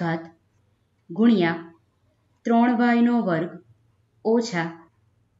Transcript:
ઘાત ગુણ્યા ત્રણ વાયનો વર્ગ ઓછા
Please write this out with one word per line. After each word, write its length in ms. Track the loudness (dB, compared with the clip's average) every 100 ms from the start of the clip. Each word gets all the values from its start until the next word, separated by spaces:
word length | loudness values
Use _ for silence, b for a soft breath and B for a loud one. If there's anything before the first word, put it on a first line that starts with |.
ઘાત 240 | -6 -6 -8 _ _ _ _ _ _ _ -10
ગુણ્યા 500 | 0 2 4 2 -2 -10 -20 _ _ _ _ _ _ -2
ત્રણ 340 | 2 2 2
વાયનો 400 | 2 2 2 2 0
વર્ગ 240 | -2 -4 -10 -20 _ _ _ _ _ -2
ઓછા 420 | 0 0 -4 -6 -10 -20 _ _ _ _